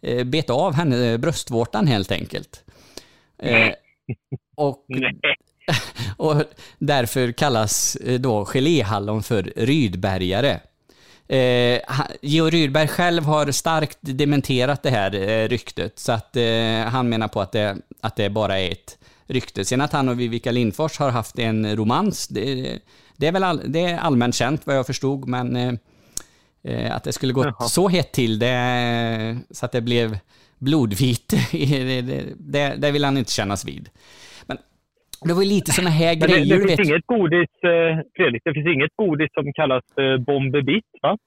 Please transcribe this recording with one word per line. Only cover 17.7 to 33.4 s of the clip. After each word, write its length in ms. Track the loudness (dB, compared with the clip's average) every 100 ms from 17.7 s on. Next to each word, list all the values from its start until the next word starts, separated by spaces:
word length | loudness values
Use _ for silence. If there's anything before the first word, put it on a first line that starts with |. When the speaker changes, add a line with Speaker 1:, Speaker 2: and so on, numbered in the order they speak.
| -2 -12 -8
Speaker 1:
att 140 | -8 -2
det 140 | -2
bara 300 | 0 0 0
är 120 | -2
ett 260 | -4 -12 -20 -20 _ _
rykte. 380 | -4 -4 -6 -2
Sen 160 | 0
att 120 | 0
han 160 | 0 0
och 100 | 0
Vivica 320 | -2 -4 -2
Lindfors 480 | 0 0 0 -4 0
har 100 | 0
haft 300 | 0 -4 -4
en 360 | -2 0 0 0
romans, 520 | 0 2 0 -2 -6
det, 500 | -4 -4 -4 -6 -8 _ _ _ _
det 100 | -2
är 40 |
väl 120 | 0
all-, 180 | 0 -2 -2
det 140 | -2 -2
är 120 | -2
allmänt 380 | 0 2 2 0
känt, 260 | 0 -2 -2
vad 80 | -2
jag 80 | -2
förstod, 400 | -4 -2 -4 -4
men, 280 | -4 -4 -2
eh, 180 | -2 -4 _ _ _ -16 -16 _ _ _
eh, 320 | -8 -6 -4 -6
att 80 |
det 100 | -6
skulle 200 | -4 -2
gått 120 | 0 -2
Speaker 2:
Jaha. 220 | -2 -2
Speaker 1:
så 180 | 2 2
hett 240 | 2 0
till 280 | 0 0 2
det, 1000 | 0 0 0 0 0 0 -2 -2 -4 -6 -10
så 140 | -10 -4
att 60 |
det 100 | -4
blev 360 | 0 0 0 -2 _ _ _ _
blodvite, 760 | 0 2 2 2 2 0 _ 0 0
<laughs> 60 |
det, 500 | 0 0 0 0 -2
det, 220 | -4 -6 -8 -12
det, 360 | -4 0 0 0
det 140 | 0
vill 120 | 2 2
han 120 | 2
inte 140 | 0
kännas 340 | -2